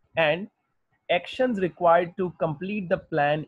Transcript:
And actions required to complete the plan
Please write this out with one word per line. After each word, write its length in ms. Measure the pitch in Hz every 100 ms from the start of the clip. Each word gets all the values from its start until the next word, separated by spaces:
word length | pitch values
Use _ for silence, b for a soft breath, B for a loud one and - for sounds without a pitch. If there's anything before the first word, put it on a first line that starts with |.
| _ -
And 320 | 156 165 214 _ _ _ _ _ -
actions 480 | 175 175 - 254 202
required 540 | 180 - 170 170 175 175
to 140 | 180 -
complete 500 | 165 147 185 208 175
the 80 | 185
plan 480 | - 156 143 156